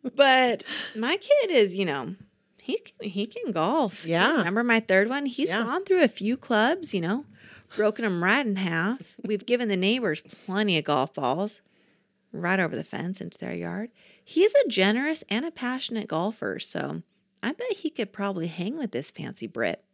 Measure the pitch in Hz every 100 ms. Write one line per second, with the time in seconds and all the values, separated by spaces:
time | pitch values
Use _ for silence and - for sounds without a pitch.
0 | 262 - 277 262 254 226 - - - 220
1 | 233 381 - 587 440 294 202 180 185 139
2 | 127 190 - _ _ _ - 427 - _
3 | 208 185 233 466 415 170 160 302 233 -
4 | 165 165 214 311 175 202 240 226 226 190
5 | 214 269 285 247 269 196 233 311 392 370
6 | 262 - 202 262 - 220 226 370 320 190
7 | 170 233 294 - - - _ - 214 214
8 | 226 175 175 240 254 196 190 165 180 269
9 | - - - 208 - 240 233 196 185 254
10 | 220 151 - - - 190 208 165 151 147
11 | 131 - 131 143 208 - _ _ _ _
12 | _ _ _ - 170 190 175 - 156 -
13 | 170 190 175 165 - 175 170 175 233 _
14 | _ _ _ - 403 285 381 208 190 226
15 | 294 311 - 214 320 320 247 254 - 220
16 | - 156 185 226 - - - - 139 160
17 | - _ _ _ 214 320 494 403 311 -
18 | 202 - 202 190 165 160 180 311 247 120
19 | 151 - 123 - 117 - 107 80 _